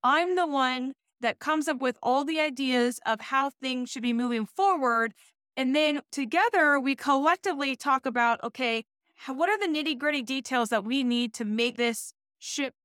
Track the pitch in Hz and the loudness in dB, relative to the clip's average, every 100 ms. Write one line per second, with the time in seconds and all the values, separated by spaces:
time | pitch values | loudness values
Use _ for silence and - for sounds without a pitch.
0 | 247 302 349 370 339 277 254 254 262 - | 4 2 2 0 0 2 0 0 -6 -10
1 | _ _ 233 - 285 311 302 262 262 240 | _ _ -4 -2 -2 0 0 -2 -2 -2
2 | - 262 285 320 302 254 269 247 240 233 | 0 0 0 -2 -2 -2 0 2 2 -2
3 | - 220 - 269 277 _ 262 254 247 262 | -4 -4 -2 0 0 _ -6 -6 -6 -4
4 | 240 233 247 233 208 - 392 349 254 226 | 0 0 0 -2 -4 0 2 2 2 2
5 | 226 - - _ _ - 262 285 302 294 | 0 -6 -20 _ _ -2 2 4 2 0
6 | - - 247 320 453 403 302 285 262 269 | -6 -6 -2 2 4 4 4 4 2 -2
7 | 277 269 302 359 403 285 277 254 285 269 | 2 4 4 2 -2 -2 -4 -2 0 0
8 | 269 247 233 233 233 - 240 226 - _ | 0 0 2 0 -4 -4 -2 -2 -6 _
9 | _ _ - 269 349 427 392 302 311 254 | _ _ -10 -2 0 2 0 0 -2 -2
10 | 294 294 233 269 - 254 226 220 202 269 | 0 -2 -2 -6 -2 -2 0 0 0 0
11 | 247 240 240 - 214 214 240 240 240 220 | 0 0 -2 -4 -4 0 -2 0 -2 -2
12 | - _ _ _ - - 269 _ | -10 _ _ _ -10 -6 -6 _